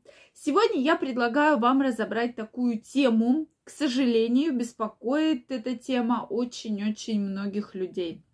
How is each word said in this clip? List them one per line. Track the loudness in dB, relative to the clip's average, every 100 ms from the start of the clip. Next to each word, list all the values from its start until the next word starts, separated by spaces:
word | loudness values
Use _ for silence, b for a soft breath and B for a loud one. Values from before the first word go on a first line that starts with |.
| _ B B
Сегодня | -10 0 4 4 2
я | 2 2
предлагаю | 0 0 0 4 4 4
вам | 4 4
разобрать | 2 0 -2 -2 -2 -4
такую | -10 -4 -2 -2
тему. | -4 2 2 4 2 2 -2 _
К | -16
сожалению, | -4 -2 2 2 2 2 2 2 -2
беспокоит | -4 -4 -8 -6 -2 0 2 0 -4
эта | -8 -6 -6
тема | -2 -2 0 -2 -2
очень-очень | -4 -4 -6 -6 -4 -4 -4 -4 -4
многих | -2 -4 -6 -6 -6
людей. | -6 -6 -4 -6 -8 _